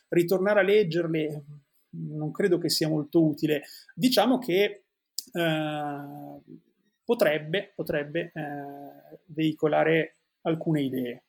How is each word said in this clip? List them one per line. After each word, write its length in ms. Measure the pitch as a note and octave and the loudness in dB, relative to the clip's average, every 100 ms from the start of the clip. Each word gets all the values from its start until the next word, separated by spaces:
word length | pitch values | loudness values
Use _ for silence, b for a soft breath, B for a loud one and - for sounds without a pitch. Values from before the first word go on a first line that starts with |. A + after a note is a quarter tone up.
| _ | _
ritornare 540 | E3 E3+ F#3 F#3+ G#3 | 2 2 2 2 4
a 20 | |
leggerle 800 | F#3 G#3 G3 D#3+ E3+ D#3+ D3+ D3+ D3 D3 _ _ _ | 4 4 4 0 -2 -2 -4 -6 -12 -20 _ _ _
non 420 | E3 D#3 D3+ D3+ | -12 -10 -6 -6
credo 260 | - G3 E3+ | -2 2 2
che 120 | D#3+ | 2
sia 180 | - D#3+ | 0 0
molto 340 | D#3 D3 E3+ D#3+ | 0 2 4 4
utile. 380 | D3 D3+ D3 B B B | 2 0 0 B B B
Diciamo 440 | - A#3+ B3+ A3 B3+ | 0 2 4 4 2
che, 480 | - F3+ G3+ G3+ _ _ _ - - | 2 2 0 -2 _ _ _ -14 -8
eh, 1080 | F3 E3 D#3 D#3 D3+ D3 C#3+ C#3+ D3 C#3+ C#3+ - - _ _ _ _ | -2 0 0 -2 -6 -6 -8 -12 -14 -16 -18 -20 -20 _ _ _ _
potrebbe, 720 | - A#3 F#3 D#3 D3+ F#3 G3 - | -2 2 2 2 -2 -4 -6 -10
potrebbe, 560 | D#3 D#3+ D3 D#3 E3+ | -4 -4 -4 -6 -6
eh, 840 | E3 D3+ C#3+ C#3+ C#3+ C#3+ C#3+ - D#3 _ | -8 -8 -8 -10 -14 -16 -20 -20 -20 _
veicolare 920 | D3+ D#3+ D#3 D#3 D3+ D3+ D#3+ D3+ - _ _ | -2 -2 0 2 2 4 2 0 -6 _ _
alcune 380 | F3 E3 E3+ D3+ | -4 -2 0 0
idee. 420 | C3+ B2+ B2 - | 0 -4 -6 -8